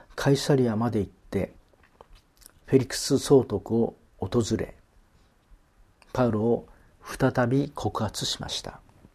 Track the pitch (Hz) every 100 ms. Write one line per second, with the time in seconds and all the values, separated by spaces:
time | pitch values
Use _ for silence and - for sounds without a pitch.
0 | - - 139 135 - 139 120 107 117 107
1 | 92 - - 98 90 - _ _ _ _
2 | - - _ _ - _ - 135 123 -
3 | - 139 - 139 117 101 - 113 113 -
4 | _ _ 92 120 110 113 - - _ _
5 | _ _ _ _ _ - _ _ _ _
6 | _ - 120 107 117 117 - - _ _
7 | - - 131 123 120 135 143 - 104 -
8 | 104 - - - - - - - - _
9 | -